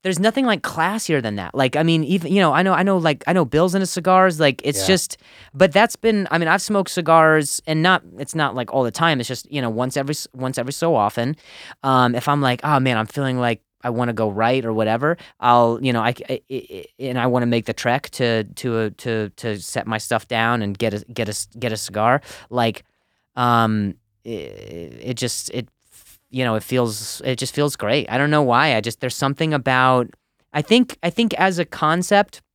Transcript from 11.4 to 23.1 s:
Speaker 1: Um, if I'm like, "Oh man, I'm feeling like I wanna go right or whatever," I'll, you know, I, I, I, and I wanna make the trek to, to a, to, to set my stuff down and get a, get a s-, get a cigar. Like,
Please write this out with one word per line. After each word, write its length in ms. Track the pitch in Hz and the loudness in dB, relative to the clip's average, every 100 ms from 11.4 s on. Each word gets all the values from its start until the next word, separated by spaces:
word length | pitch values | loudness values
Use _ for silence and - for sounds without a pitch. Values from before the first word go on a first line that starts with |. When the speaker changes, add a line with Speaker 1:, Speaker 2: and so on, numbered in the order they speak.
| - - - - | -12 -20 -20 -8
Speaker 1:
Um, 320 | 135 131 123 | 0 4 4
if 140 | 120 - | 2 0
I'm 120 | 143 | 2
like, 220 | 135 123 | 2 0
"Oh 160 | 147 143 | 0 2
man, 200 | 131 117 | 2 0
I'm 80 | 110 | -2
feeling 320 | - 135 127 | -4 -4 0
like 220 | 123 113 _ _ | -2 -2 _ _
I 60 | 123 | -6
wanna 240 | 120 120 | -2 -2
go 160 | 113 110 | -2 -2
right 340 | 101 113 131 | 0 0 0
or 100 | 117 | 0
whatever," 440 | 110 107 117 147 175 - _ | -2 0 0 0 -4 -8 _
I'll, 400 | 123 120 117 117 | 4 6 6 2
you 100 | 131 | 0
know, 100 | 120 | 0
I, 120 | 113 120 - | 0 -2 -6
I, 100 | 131 _ | -8 _
I, 340 | 131 - 95 - _ | -12 -10 -16 -16 _
and 180 | 131 123 | -6 -2
I 80 | 123 | 0
wanna 220 | 123 120 | 2 2
make 180 | 117 110 | 0 -2
the 80 | |
trek 380 | 113 123 127 - | -4 -2 -2 -4
to, 320 | - 123 113 | -4 0 0
to 340 | 107 - 127 113 | -4 -8 -4 -2
a, 120 | 110 | -4
to, 380 | 98 123 110 107 - | -6 -6 -4 -6 -8
to 220 | 117 104 | -8 -8
set 280 | - - 107 | -6 -8 -4
my 100 | 110 | -6
stuff 300 | - 113 - | -2 -4 -2
down 340 | 117 113 120 | -2 0 0
and 160 | 101 98 | -2 -2
get 160 | 113 | -4
a, 60 | 104 - | -4 -10
get 180 | 120 107 | -6 -6
a 20 | |
s-, 160 | 104 - 117 | -6 -10 -8
get 140 | 120 | -6
a 60 | 107 | -6
cigar. 440 | - 104 110 139 - - - | -6 0 2 2 -2 -20 -8
Like, 320 | 123 117 - _ _ _ | -2 -2 -2 _ _ _